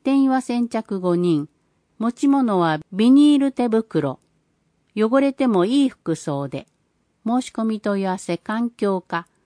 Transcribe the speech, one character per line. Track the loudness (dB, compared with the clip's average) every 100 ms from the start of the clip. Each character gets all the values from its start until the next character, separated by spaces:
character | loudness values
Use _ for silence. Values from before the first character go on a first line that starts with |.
定 | -2
員 | 2 2
は | 0
先 | -2 -4 -4
着 | -4 -6 -4
五 | -2 0
人。 | 2 0 -2 _ _ _ _ -6
持 | -6
ち | -2 0
物 | 2 2 2
は | 0 -2 -4
ビ | 0 4
ニ | 6 6 4
ー |
ル | 2
手 | 0 0
袋。 | 0 -2 -2 -2 -4 _ _ _ _ _ _ _ -2
汚 | 0 2
れ | 2
て | 0 0
も | 2 2
い | 2 0
い |
服 | -2 -6 -6
装 | -4 -6 -6
で。 | -10 -14 _ _ _ _ _ -4
申 | -2
し | -4
込 | -4 -4
み | -4
問 | -4 -2
い | -2
合 |
わ | -4
せ | -6 -8
環 | -6 -4 -4
境 | -4 -2 -2
課 | -4 -10 -10 _